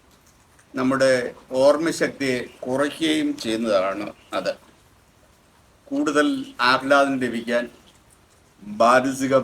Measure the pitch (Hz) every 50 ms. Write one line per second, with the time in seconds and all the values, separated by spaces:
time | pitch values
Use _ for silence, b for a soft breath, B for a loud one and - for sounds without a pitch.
0 | _ _ _ _ _ _ _ _ _ _ _ _ _ _ - 131 127 131 135 131
1 | 135 131 131 127 120 - - - - - - 175 185 190 147 147 165 160 147 -
2 | 160 135 - - 139 131 127 123 117 - - - - 127 127 131 147 147 - -
3 | 160 156 156 156 147 147 143 - - 113 110 113 117 113 101 95 92 98 98 90
4 | 87 85 - _ - - - 95 92 95 90 - _ _ _ _ _ _ _ _
5 | _ _ _ _ _ _ _ _ _ _ _ _ _ _ _ _ _ - 139 139
6 | - 151 143 147 147 147 139 131 - - - - 123 123 131 131 131 135 143 143
7 | 139 135 135 127 127 117 113 117 110 117 120 120 120 117 - - _ _ _ _
8 | _ _ _ _ _ _ _ _ _ _ _ - - 104 104 104 113 120 127 127
9 | 127 139 131 135 135 127 135 131